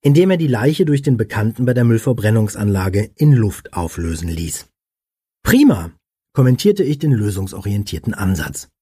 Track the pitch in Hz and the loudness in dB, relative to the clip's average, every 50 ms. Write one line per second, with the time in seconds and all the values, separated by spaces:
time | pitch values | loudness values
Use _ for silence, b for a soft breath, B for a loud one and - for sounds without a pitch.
0 | _ 143 143 156 180 190 185 170 160 143 120 107 113 139 156 - 185 143 147 139 | _ 4 4 4 4 4 2 2 2 0 0 2 0 0 0 0 0 0 0 0
1 | 143 147 131 110 110 98 - 110 104 110 113 - 127 123 123 123 120 117 113 113 | 2 0 0 0 0 -4 -2 -2 -2 -2 -2 -2 -2 0 0 2 2 2 2 2
2 | - 139 123 110 101 107 110 113 110 104 - - 104 104 98 95 95 98 90 101 | 0 -2 -4 0 0 0 2 2 0 -2 -4 -4 -2 -2 0 0 -2 -2 -2 -2
3 | 107 - _ _ 151 151 143 120 107 101 92 - - - - - 85 80 - - | -2 -4 _ _ 4 4 4 4 2 0 -2 -6 -16 -12 -8 -8 -8 -6 -8 -8
4 | 85 82 82 80 85 85 82 80 82 80 - - - _ _ _ _ _ _ _ | -6 -6 -6 -6 -6 -8 -6 -6 -8 -8 -10 -12 -14 _ _ _ _ _ _ _
5 | _ _ _ _ _ _ _ _ _ - - 262 294 277 151 98 82 82 - _ | _ _ _ _ _ _ _ _ _ 2 4 6 6 4 4 2 -4 -12 -16 _
6 | _ _ _ _ _ _ _ - 131 127 127 123 - 202 208 202 180 131 151 139 | _ _ _ _ _ _ _ 2 2 2 2 2 2 0 2 2 0 -2 -2 -2
7 | - 151 135 110 104 104 98 95 95 95 - 95 - 104 101 104 101 - - 80 | 0 0 0 0 0 -2 -4 -4 -8 -8 -10 -10 -6 -4 -4 -4 -4 -6 -8 -8
8 | - - 107 - 98 92 95 78 - - 69 - - _ _ _ | -6 -6 -6 -4 -2 -2 -2 -2 -4 -8 -10 -14 -16 _ _ _